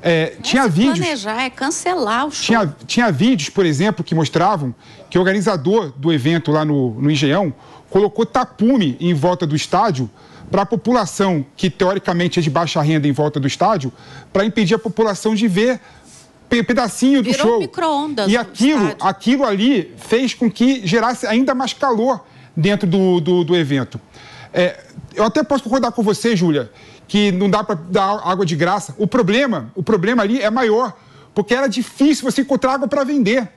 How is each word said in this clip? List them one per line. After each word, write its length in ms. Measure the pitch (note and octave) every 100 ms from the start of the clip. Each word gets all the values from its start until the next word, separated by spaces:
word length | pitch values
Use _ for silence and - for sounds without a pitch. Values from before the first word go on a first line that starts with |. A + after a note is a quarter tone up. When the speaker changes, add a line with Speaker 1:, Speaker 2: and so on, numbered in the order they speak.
| F3
Speaker 1:
É, 260 | E3 D#3
Speaker 2:
Não 60 | -
é 40 |
Speaker 1:
tinha 200 | - B3
Speaker 2:
se 40 | B3
Speaker 1:
vídeos, 300 | D#3+ B3+ E3+
Speaker 2:
planejar, 440 | F4+ C#4+ G3+ A3
é 40 | C4
cancelar 760 | B3+ C4+ - - F#4 A3 A#3 D4
o 40 |
show. 140 | C#4+
Speaker 1:
tinha, 300 | - A3+ F#3 - -
tinha 240 | - A#3+
vídeos, 380 | C#3 G#3+ B3 C#3+
por 160 | -
exemplo, 400 | F3+ C#3 G3+ F#3
que 100 | E3+
mostravam 600 | D#3+ D3+ D#3+ F3+ G3+ C3+ A#2 - - -
que 80 | F3
o 40 |
organizador 680 | F#3 G3 F#3 F#3+ C#3 A3 E3+ B2+
do 160 | D3
evento 380 | D#3 B2+ E3 -
lá 100 | D#3
no, 280 | D#3 D3 B2+ A2
no 100 | C#3+
Engenhão 440 | D3+ C#3 D#3+ F#3 B2 - - -
colocou 380 | F#3+ G3+ G#3 A3+
tapume 720 | C4 B3 - A3 C4+ E3 A#2+
em 140 | F3
volta 320 | E3 E3 F3+ E3
do 100 | D3
estádio 540 | - F3+ A3+ C3+ A#2 - - - -
pra 160 | G3 G3
população, 760 | A#3 - B3 G3 - G3 E3 C3 -
que 140 | F#3+
teoricamente 680 | - F#3 G3 - F3 F3 -
é 40 |
de 80 | D#3
baixa 320 | D3 E3+ F3
renda 260 | D3 D#3+ D3
em 40 |
volta 280 | C#3 D3+ D3+
do 60 | C#3
estádio, 440 | - F#3 G#3 C3 - - - -
pra 140 | F#3+
impedir 300 | G#3+ - F#3+
a 40 | A3
população 560 | A3 - A3 F#3+ A3
de 140 | A3 A3+
ver 320 | F3+ A#3 B3+ - - - - - _ -
pe-, 120 | A#3+
pedacinho 600 | A3+ A#3+ A#3 - C4 C#4
do 80 | A#3
Speaker 2:
Virou 160 | A3+ A3+
Speaker 1:
show. 100 | A#3
Speaker 2:
um 40 |
micro-ondas 680 | F3+ - E4 C#4+ D4+ C4 G3
Speaker 1:
E 40 |
Speaker 2:
no 60 | A#3
Speaker 1:
aquilo, 420 | A3+ - B3+ D4+ F#3
Speaker 2:
estádio. 180 | C#3 F#3+
Speaker 1:
aquilo 360 | F#3+ - C4
ali 500 | C4 G3 A#3 C4 D#3+ -
fez 380 | - A3+ C4
com 160 | - A#3
que 360 | - A#3+ C4+ F#3+
gerasse 400 | A3+ A3+ B3+ A3
ainda 280 | A3 C4
mais 180 | B3+ B3+
calor 500 | - C#4 A3+ A#3+ A#3 - - -
dentro 320 | - E3 G3+ G3
do, 340 | F#3+ F#3+ F3+
do, 220 | D#3+ F3+
do 140 | E3+ F3
evento. 420 | D3 C#3 B2 A#2 - - - - -
É, 260 | - F3+ - - - -
eu 100 | -
até 180 | G#3+ D4+
posso 220 | C#4 C#4
concordar 280 | - C4 A#3
com 100 | A#3
você, 340 | G#3+ G3+ A#3 G#3+
Júlia, 340 | F3 D3 A#2 - - - -
que 220 | G#3 G#3
não 180 | F3+ G3+
dá 120 | G#3
pra 120 | G#3+
dar 460 | F#3 E3+ G3 F#3+ G#3
água 220 | E3+ F#3 F#3
de 100 | D#3+
graça. 380 | E3+ G3+ - -
O 80 | G#3
problema, 640 | C4 F#3+ A3 C#4 F#3 A#2
o 80 | -
problema 400 | D#3+ G#3+ F#3 B3
ali 180 | G3+ B3
é 80 | G#3
maior, 440 | A#3 A#3+ G#3+ B3 - - - -
porque 200 | - G3+
era 120 | A#3+ C4+
difícil 560 | A3 A#3 - C#4 C#4+ C4
você 100 | -
encontrar 320 | C4+ C4+ C4
água 140 | C4 B3+
pra 140 | D4
vender. 440 | C4+ D4 G3 B3+ G#3+